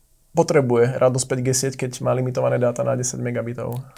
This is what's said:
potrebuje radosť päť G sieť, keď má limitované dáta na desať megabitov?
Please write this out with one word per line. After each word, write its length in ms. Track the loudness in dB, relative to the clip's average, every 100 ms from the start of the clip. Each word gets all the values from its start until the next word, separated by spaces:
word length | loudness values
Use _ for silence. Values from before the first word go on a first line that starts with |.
| _ _ _
potrebuje 720 | 0 2 4 4 4 4 4
radosť 240 | 2 2 -2
päť 140 | -2
G 60 | 0
sieť, 240 | 0 -2
keď 300 | -4 -6 -4 -2
má 80 |
limitované 480 | 0 -2 0 0 2
dáta 240 | 0 0 -2
na 80 |
desať 300 | -2 -2 -4
megabitov? 500 | -4 -4 -6 -6 -8 -8 -8